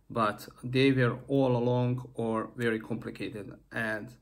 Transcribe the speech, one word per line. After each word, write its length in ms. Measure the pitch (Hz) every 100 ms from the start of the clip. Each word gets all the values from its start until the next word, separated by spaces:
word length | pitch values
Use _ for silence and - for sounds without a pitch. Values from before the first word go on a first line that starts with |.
| -
but 380 | 113 107 104 - -
they 260 | 127 127 135
were 260 | 131 120 - -
all 240 | 139 131 120
long 500 | 120 123 123 123 -
or 360 | - 113 113 - -
very 240 | 117 110
complicated. 720 | - 113 110 110 95 104 98 - -
And 460 | 120 110 110 120 -